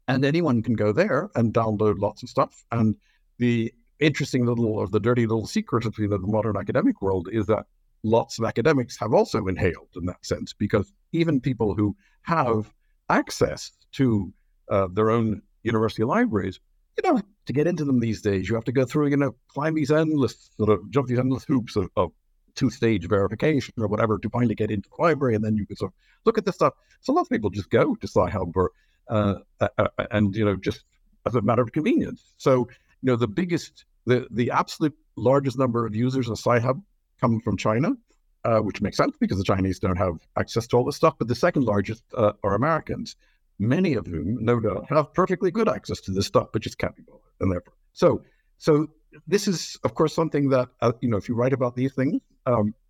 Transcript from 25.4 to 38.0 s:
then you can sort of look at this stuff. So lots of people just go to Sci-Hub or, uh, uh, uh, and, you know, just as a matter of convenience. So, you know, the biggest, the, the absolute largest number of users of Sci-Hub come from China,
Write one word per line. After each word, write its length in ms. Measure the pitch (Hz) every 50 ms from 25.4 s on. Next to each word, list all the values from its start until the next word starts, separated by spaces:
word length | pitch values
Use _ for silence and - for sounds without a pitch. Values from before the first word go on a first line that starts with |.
then 140 | 110 107 107
you 80 | 107 95
can 120 | - 101
sort 160 | - 107 95
of 20 | - _ _ _ _ _ _
look 100 | 220 226
at 80 | 214 202
this 120 | 202 170
stuff. 180 | - 165 139 - _ _ _ _ _
So 140 | - - 269
lots 140 | 359 339 -
of 20 |
people 180 | 247 - 107 101
just 220 | 90 104 95 -
go 240 | - 117 147 311 233
to 120 | - -
Sci-Hub 480 | 98 - 107 92 87 101 98 95 85 82
or, 180 | 95 92 87 - _ _ _ _ _ _ -
uh, 280 | 120 107 101 101 95 - - _ _ -
uh, 80 | 110 - - -
uh, 100 | 104 - - - - -
and, 240 | - 104 107 98 95
you 100 | 110 107
know, 120 | 104 98
just 280 | 92 - 113 - - _ _ _ _ _ _ _ _ -
as 80 | 110 117
a 80 | 123
matter 200 | 101 104 113 117
of 100 | 123 113
convenience. 640 | - 156 - 220 339 277 - - - - _ _ _
So, 320 | _ - 143 131 127 120 117 - - _ _ _ _
you 80 | - 131
know, 60 | 127
the 120 | 117 123 -
biggest, 560 | 98 - 185 175 170 143 - - - - _ _ _ _ _
the, 200 | 113 127 120 - -
the 200 | - 110 120 131
absolute 440 | 139 147 185 - - - 170 147 - _ _ _ _
largest 420 | - 107 123 135 143 139 135 113 135
number 260 | 135 127 117 117 117
of 100 | 107 104
users 340 | 110 120 131 131 135 120 120
of 100 | 107 -
Sci-Hub 420 | - 113 120 120 117 123 135 202 - _ _ _ _ _ _ _
come 200 | - 120 113 107
from 160 | - 110 98
China, 360 | 95 - 107 110 117 151 214 277 -